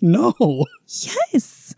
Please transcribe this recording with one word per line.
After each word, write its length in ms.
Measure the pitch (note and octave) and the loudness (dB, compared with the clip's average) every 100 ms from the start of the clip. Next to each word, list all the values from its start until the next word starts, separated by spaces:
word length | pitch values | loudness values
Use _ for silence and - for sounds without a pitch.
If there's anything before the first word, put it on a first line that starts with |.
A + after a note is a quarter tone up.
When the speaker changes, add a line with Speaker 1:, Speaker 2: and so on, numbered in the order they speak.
Speaker 1:
No. 320 | F3 F#3 E4+ - G3 C3 D3 - - | 2 4 2 2 0 0 -4 -6 -16
Speaker 2:
Yes. 880 | - - B4+ E5+ C#4 - - - | -12 -8 -4 -2 -2 -2 -8 -18